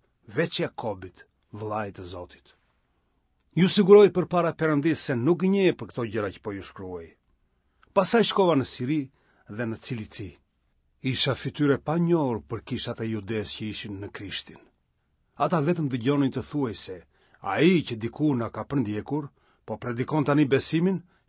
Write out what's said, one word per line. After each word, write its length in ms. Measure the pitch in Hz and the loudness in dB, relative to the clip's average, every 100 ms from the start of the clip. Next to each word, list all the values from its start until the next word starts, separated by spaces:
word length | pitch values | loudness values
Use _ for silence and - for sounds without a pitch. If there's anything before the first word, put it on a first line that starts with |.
| _ _ - | _ _ -8
veç 340 | 107 165 - | -4 -2 -2
Jakobit, 640 | 156 - 117 98 92 - - _ _ | -4 -6 -8 -8 -12 -18 -20 _ _
vëllait 460 | 104 107 107 101 95 | -12 -8 -6 -6 -10
të 60 | |
Zotit. 500 | 90 90 87 - _ _ _ _ _ _ _ _ _ _ _ - | -14 -14 -16 -18 _ _ _ _ _ _ _ _ _ _ _ 2
Ju 100 | 180 | 4
siguroj 440 | - 185 202 202 | 4 8 10 10
përpara 400 | 185 160 180 170 | 6 0 0 0
Perëndis 540 | 151 160 147 156 147 - | 0 0 2 2 0 -2
se 80 | 127 | 0
nuk 280 | 127 175 | 2 2
njeh 300 | 190 196 185 139 | 2 4 2 2
për 140 | 107 | -4
këto 140 | - 117 | -8 -6
gjëra 240 | 107 101 | -4 -4
që 120 | - | -6
po 100 | 110 | -10
ju 100 | 98 | -10
shkruaj. 440 | 90 - 95 90 82 _ _ _ _ _ _ _ _ - | -12 -14 -12 -12 -14 _ _ _ _ _ _ _ _ 0
Pastaj 320 | 185 233 202 | 4 4 4
shkova 240 | - 180 | 4 4
në 120 | 147 117 | 4 2
Siri 320 | - 123 156 135 _ _ _ - | -4 -2 -2 -4 _ _ _ -14
dhe 160 | 104 117 | -8 -6
në 120 | 107 | -6
Cilici. 460 | - 123 104 - 92 - _ _ _ _ _ _ | -6 -8 -8 -10 -10 -14 _ _ _ _ _ _
Isha 300 | 127 123 143 | -4 0 0
fytyrë 440 | 123 147 - 147 135 | -2 -6 0 2 2
pa 140 | - 165 | 0 0
njohur 460 | 170 170 139 110 - | 2 2 0 -4 -6
për 140 | 113 | -10
kishat 380 | - 123 - 120 | -6 -6 -6 -6
e 60 | 113 | -4
Judes 440 | 107 98 110 98 - | -6 -4 -4 -4 -8
që 80 | 107 | -8
ishin 300 | 98 110 98 | -8 -10 -12
në 120 | 101 | -12
Krishtin. 480 | - 101 - - - - _ _ _ _ _ _ - | -12 -10 -10 -12 -18 -20 _ _ _ _ _ _ -4
Ata 220 | 147 170 | 0 2
vetëm 260 | 143 - 147 | 2 0 -2
dëgjonin 440 | 123 113 143 135 131 | 0 2 2 2 0
të 80 | - | -6
thuaj 300 | 147 127 98 | -4 -4 -4
se 200 | - 90 - _ _ _ | -8 -12 -18 _ _ _
ai 360 | 98 98 160 180 | -6 4 4 4
që 140 | - 113 | 2 -6
diku 300 | 117 - 151 | -6 -2 0
na 180 | 127 110 | 0 -2
ka 120 | - 107 | -8 -4
përndjekur, 600 | 139 104 104 101 147 147 - _ _ - | -2 -2 -4 -6 -6 -8 -14 _ _ -12
po 100 | 110 | -10
predikon 500 | 123 120 127 151 143 | -8 -6 -4 -2 2
tani 180 | 143 139 | 2 4
besimin 540 | 131 - 160 180 185 - _ | 2 2 0 0 -2 -6 _